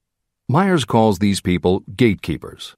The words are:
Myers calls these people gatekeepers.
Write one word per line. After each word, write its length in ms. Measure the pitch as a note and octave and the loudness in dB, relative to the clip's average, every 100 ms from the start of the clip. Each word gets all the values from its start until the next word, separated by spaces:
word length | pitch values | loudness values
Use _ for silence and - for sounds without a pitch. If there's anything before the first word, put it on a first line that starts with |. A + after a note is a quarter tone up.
| _ _ _ _ - | _ _ _ _ -2
Myers 380 | C#3 G3 F3 A#2+ | 0 2 0 0
calls 340 | A#2 A2 F2+ | 2 2 2
these 220 | G#2 F#2+ | 0 0
people 420 | - F2+ F2+ F#2+ - G2+ | 0 0 0 -2 -4 0
gatekeepers. 800 | A#2+ F2 - D2+ - - - | 2 2 -4 -8 -10 -18 -20